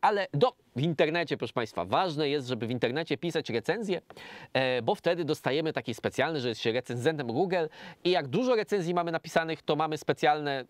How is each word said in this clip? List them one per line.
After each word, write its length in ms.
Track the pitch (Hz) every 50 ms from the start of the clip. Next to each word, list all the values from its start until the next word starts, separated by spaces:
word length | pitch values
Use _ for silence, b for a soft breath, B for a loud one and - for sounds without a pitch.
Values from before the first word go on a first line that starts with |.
ale 260 | - 196 214 202 190 - -
do, 200 | 143 240 - - _ _ _ _
w 60 | 117
internecie, 560 | 139 175 156 - 170 151 160 175 165 - 143
proszę 160 | - 127 110 -
państwa, 320 | 127 117 - - - 90
ważne 440 | 92 120 156 190 180 147 147 156 143
jest, 180 | 143 147 127
żeby 200 | 123 127 107 117
w 40 | 113
internecie 460 | 127 120 127 - 123 156 170 - 147
pisać 320 | 123 - 175 151 160 - -
recenzje, 520 | 113 117 - - 170 226 220 190 180 - - _ B B B B B B B B -
e, 280 | 131 131 127 127 123
bo 140 | 110 139 208
wtedy 300 | - - 170 175 170 170
dostajemy 480 | 135 156 - - 123 131 156 160 160 -
taki 200 | 226 - - 110
specjalny, 460 | - - 104 - - 131 156 165 147
że 100 | 120 123
jest 120 | 110 -
się 100 | - 117
recenzentem 560 | 110 127 - - 127 123 - 160 165 147 131
Google 400 | 117 113 135 190 180 185 180 160 156 B B B B B B -
i 80 | 170
jak 160 | 180 175 151
dużo 280 | 131 127 202 254 254 247
recenzji 380 | 220 196 - 208 202 165 170 175
mamy 180 | 175 170 170
napisanych, 500 | 165 165 - 165 - 170 165 160 160 -
to 140 | - - 151
mamy 220 | 147 160 156 156
specjalne 680 | 151 - - 143 - - 151 151 151 147 143 139 135 123 -